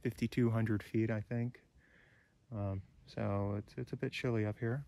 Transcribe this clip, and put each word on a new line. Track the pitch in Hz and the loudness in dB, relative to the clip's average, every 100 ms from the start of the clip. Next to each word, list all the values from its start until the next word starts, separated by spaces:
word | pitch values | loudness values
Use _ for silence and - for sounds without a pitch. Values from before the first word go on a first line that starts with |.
fifty-two | - - 117 - 117 | -4 -2 0 4 4
hundred | 113 110 104 | 4 2 2
feet, | - 110 110 | 0 0 0
I | 110 | -2
think. | 104 120 120 - _ - - - - - _ _ _ | -2 -2 -2 -6 _ -20 -20 -20 -20 -20 _ _ _
Um, | 107 101 95 - - | -4 -2 -2 -6 -20
so | - - 107 101 101 104 | -14 -4 0 0 0 -2
it's, | 107 - | -4 -8
it's | 123 | -6
a | 120 | -4
bit | 131 | -4
chilly | - 131 117 | -2 0 2
up | 107 107 | 0 0
here. | 117 127 | -2 -2